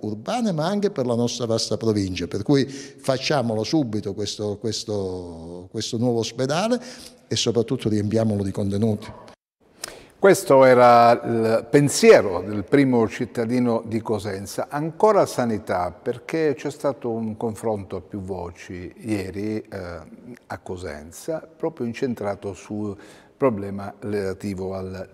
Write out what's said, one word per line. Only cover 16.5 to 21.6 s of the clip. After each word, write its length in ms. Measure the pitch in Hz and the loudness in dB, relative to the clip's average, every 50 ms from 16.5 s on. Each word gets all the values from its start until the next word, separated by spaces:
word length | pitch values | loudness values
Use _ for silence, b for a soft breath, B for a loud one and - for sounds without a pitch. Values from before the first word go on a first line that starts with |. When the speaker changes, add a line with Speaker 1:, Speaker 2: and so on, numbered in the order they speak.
| 135 | -2
Speaker 2:
c'è 140 | - - 147 | -2 -6 -10
stato 400 | 139 - - 143 - - - 120 | -8 -4 -4 -4 -4 -4 -4 -4
un 260 | 113 113 113 110 107 | -4 -4 -4 -6 -6
confronto 600 | - 123 113 104 - - 113 107 101 95 - 101 | -6 -6 -6 -6 -4 -4 -4 -4 -4 -6 -8 -10
a 40 | 92 | -12
più 220 | - - - 101 | -10 -10 -10 -10
voci 680 | 95 95 95 90 87 85 82 - - - 95 87 90 85 - - | -8 -8 -8 -8 -8 -10 -12 -14 -16 -14 -12 -12 -12 -14 -14 -12
ieri, 580 | - 113 107 101 95 92 92 98 104 107 107 107 | -8 -6 -4 -4 -4 -6 -8 -6 -6 -6 -6 -6
eh, 60 | - - 101 98 90 87 85 80 - - - - - 123 120 - _ | -8 -10 -12 -12 -10 -10 -12 -14 -16 -18 -20 -20 -20 -20 -20 -18 _
a 120 | - 101 95 | -14 -14 -12
Cosenza, 800 | - - 92 90 90 82 73 76 76 80 - - - - 160 156 | -12 -12 -12 -10 -10 -10 -12 -12 -14 -16 -18 -14 -10 -8 -8 -8
proprio 460 | - - - - | -10 -14 -10 -8